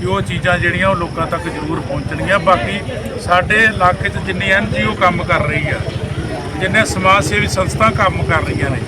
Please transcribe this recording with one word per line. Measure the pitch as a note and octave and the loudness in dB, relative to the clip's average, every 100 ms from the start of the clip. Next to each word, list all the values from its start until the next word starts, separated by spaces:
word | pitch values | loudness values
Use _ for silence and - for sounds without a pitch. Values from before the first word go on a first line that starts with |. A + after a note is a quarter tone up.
ਕਿ | F3+ | -2
ਉਹ | G3 | -2
ਚੀਜ਼ਾਂ | F#3+ F3 F3+ F3 | -2 -2 0 2
ਜਿਹੜੀਆਂ | F3 F3 F#3+ | 2 2 2
ਉਹ | F#3 | 0
ਲੋਕਾਂ | E3+ E3 E3 | -2 -4 -4
ਤੱਕ | E3+ | -4
ਜ਼ਰੂਰ | F3 D3+ D3+ D#3+ | -4 -6 -4 -4
ਪਹੁੰਚਣਗੀਆਂ। | - C#3+ - D#3 D#3+ G3 | -4 -4 -4 -4 0 2
ਬਾਕੀ | F3 F3+ F#3+ G3+ - - - - | 4 2 2 -4 -6 -6 -6 -6
ਸਾਡੇ | - F3+ F3 G#3+ | 0 2 4 4
ਇਲਾਕੇ | A3 G#3 F3+ F3+ G3 | 4 4 2 2 -2
'ਚ | F#3+ | -4
ਜਿੰਨੀ | F#3+ F3+ G3 | -4 -2 2
ਐਨ | G3 G#3+ | 2 2
ਜੀ | - G#3+ | 0 -2
ਓ | |
ਕੰਮ | G3+ F#3 F3 | 2 2 2
ਕਰ | F3 E3 | 0 0
ਰਹੀ | D3+ D3+ D3+ | 0 -2 -2
ਆ, | - - - - - - - - - | -2 -4 -6 -6 -6 -6 -6 -6 -4
ਜਿੰਨੇ | F#3 G#3 | 0 2
ਸਮਾਜ | G#3+ F#3+ F#3+ G3 | 2 2 4 4
ਸੇਵੀ | G3+ G#3 G#3 | 2 0 0
ਸੰਸਥਾ | F#3 F#3 G3+ A3 | 0 0 2 2
ਕੰਮ | A3 G3 F#3+ | 4 2 2
ਕਰ | - D#3+ | 0 0
ਰਹੀਆਂ | D3 D3 C#3+ | 0 -2 -2
ਨੇ | B2 | -2